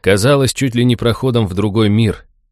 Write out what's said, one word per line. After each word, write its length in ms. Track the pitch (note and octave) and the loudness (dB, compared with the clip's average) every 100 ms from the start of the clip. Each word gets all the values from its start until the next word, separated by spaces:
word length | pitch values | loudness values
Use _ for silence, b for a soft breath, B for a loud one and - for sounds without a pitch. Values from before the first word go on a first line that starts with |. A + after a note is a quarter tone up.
казалась 520 | - G2 A#2 C#3+ C3 | 0 2 2 2 0
чуть 220 | - C3 A#2 | -2 -4 0
ли 80 | |
не 120 | B2 A#2 | 0 0
проходом 520 | A2+ G#2+ C3 A#2+ G2+ | -2 -2 -2 -2 -2
в 60 | |
другой 360 | F#2 G#2 G2+ G#2+ | -2 -2 0 0
мир. 360 | G#2 A2 - - _ _ | 2 0 -2 -10 _ _